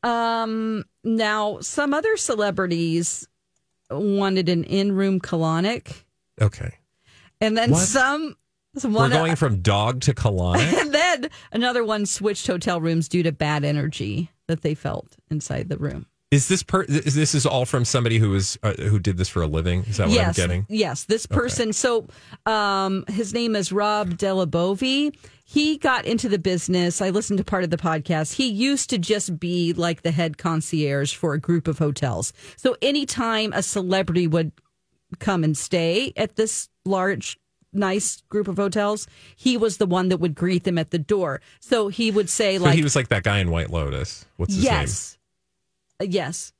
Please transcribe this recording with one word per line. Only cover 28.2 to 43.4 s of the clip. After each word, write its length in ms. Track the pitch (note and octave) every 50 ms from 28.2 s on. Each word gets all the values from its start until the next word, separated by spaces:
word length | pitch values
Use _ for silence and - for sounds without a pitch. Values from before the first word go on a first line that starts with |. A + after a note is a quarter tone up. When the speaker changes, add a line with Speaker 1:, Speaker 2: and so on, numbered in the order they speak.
| D#3 D3+ -
Speaker 1:
He 120 | - C4 B3+
used 400 | G#3+ G3 A#3+ C4+ C#4 C4+ - -
to 80 | - G#3
just 420 | E3+ - G#3+ G#3 F#3 - F3+ D#3
be, 320 | - F3 F3 F3+ F3 E3 E3+
like, 300 | D#3+ E3+ E3+ E3 - _
the 80 | E3
head 260 | E3 D3 E3+ E3 D3+
concierge 800 | - - E3 E3 D#3+ D#3 - - D#3+ D3+ C#3+ C#3 C#3 C#3 C#3+ -
for 180 | - - E3 C#3
a 80 | D#3
group 260 | - - E3+ E3+ -
of 120 | - D3+ -
hotels. 560 | E3 D3 C#3 - - C3+ A2 E2+ A2+ - - _ - - -
So 200 | - - C4 B3 - -
anytime 720 | C4+ C#4+ D4 C#4+ - - - B3 A3+ A3+ A3 A3 G#3+ -
a 80 | - G3
celebrity 640 | - - G#3 F#3 F3+ F#3 F#3+ F#3+ E3 E3 F3 F3+
would 260 | E3 D3+ E3+ D#3+ D3+ - _ _ _ _ _ _ _ _ _ _ _ - -
come 240 | - - G3 F3 D#3+
and 120 | D#3 D#3
stay 560 | C#3 - - - F3 E3+ E3 E3+ G#3 C4 C4+ -
at 220 | - G#3+ G#3 _
this 320 | - A3 A3 - - - - _ _ _
large, 540 | F#3 G3 F#3+ F#3 G3 G3 B2 - - - _ _ _ _ _ _ _ -
nice 480 | G3 G3+ F#3+ F#3+ G#3 G3 - - - _ _
group 200 | - G#3 G#3 G3+
of 80 | F3+ F#3
hotels, 480 | G3+ G3 F3 G#3+ G#3 G3+ G#3 G#3+ - - - - - - -
he 220 | _ - C4 B3+
was 220 | A#3+ G#3+ A3+ F#3 -
the 80 | G#3+
one 240 | F3+ F3 F#3 F#3 F#3
that 80 | F#3 F3
would 160 | E3 F3 D3
greet 300 | - F3 F3 F#3 F3 -
them 120 | G3 F3
at 140 | E3+ D#3+ -
the 80 | - E3+
door. 420 | D3 _ G#3+ G3+ F3+ D#3 C3+ - _ - - _
So 280 | - - C4 A#3 G#3+ G3+
he 220 | G3 - A#3 A3
would 180 | G#3 G#3 G#3 E3
say, 300 | - - A3 G3+ F#3+ F#3+
Speaker 2:
So 60 | F3
Speaker 1:
like, 100 | D3+ C#3+
Speaker 2:
he 80 | E3 D3+
was 120 | C#3+ -
like 140 | D3 B2+ -
that 140 | A#2+ G2+ F#2
guy 160 | A2 G2+
in 120 | G2+